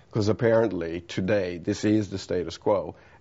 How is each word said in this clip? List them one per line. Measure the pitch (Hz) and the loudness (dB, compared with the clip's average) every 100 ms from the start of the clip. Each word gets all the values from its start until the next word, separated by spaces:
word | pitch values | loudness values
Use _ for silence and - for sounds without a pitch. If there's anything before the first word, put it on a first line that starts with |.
| - | -6
'Cause | 113 104 | -2 0
apparently | 104 117 113 113 92 82 85 | 2 4 4 4 0 -4 -6
today | - - 92 104 92 87 | -8 -4 0 0 0 -4
this | 85 104 | -4 0
is | 107 107 98 | 2 2 0
the | 95 | -6
status | - 92 82 - | -4 -4 -4 -4
quo, | - 101 80 - - - | 0 0 -2 -10 -18 -16